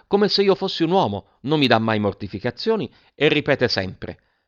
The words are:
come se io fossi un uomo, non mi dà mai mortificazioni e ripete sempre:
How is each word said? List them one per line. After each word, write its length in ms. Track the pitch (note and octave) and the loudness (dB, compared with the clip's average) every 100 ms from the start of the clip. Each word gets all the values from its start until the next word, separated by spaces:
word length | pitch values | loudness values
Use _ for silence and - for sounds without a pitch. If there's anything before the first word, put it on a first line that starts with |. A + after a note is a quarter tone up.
| - | -2
come 200 | G3+ G3+ | 0 2
se 160 | - | 2
io 120 | G3+ | 2
fossi 280 | F3+ F#3+ - | 2 -2 -2
un 80 | E3 | 0
uomo, 460 | F#3+ A#2 G2+ _ _ | 2 0 -4 _ _
non 180 | C3+ D#3 | -2 2
mi 80 | B2+ | 4
dà 120 | A2+ | 4
mai 200 | A2+ G#2+ | 2 0
mortificazioni 920 | G2+ - G2+ G2 B2 - A3 A3+ B2 _ _ | -2 -4 -12 -8 -8 -6 -2 -2 -4 _ _
e 140 | - D3 | -2 0
ripete 400 | D3 C#3+ C3 A#2+ | 2 0 0 0
sempre: 520 | G2+ F#2+ - - - _ _ | -2 -6 -10 -14 -16 _ _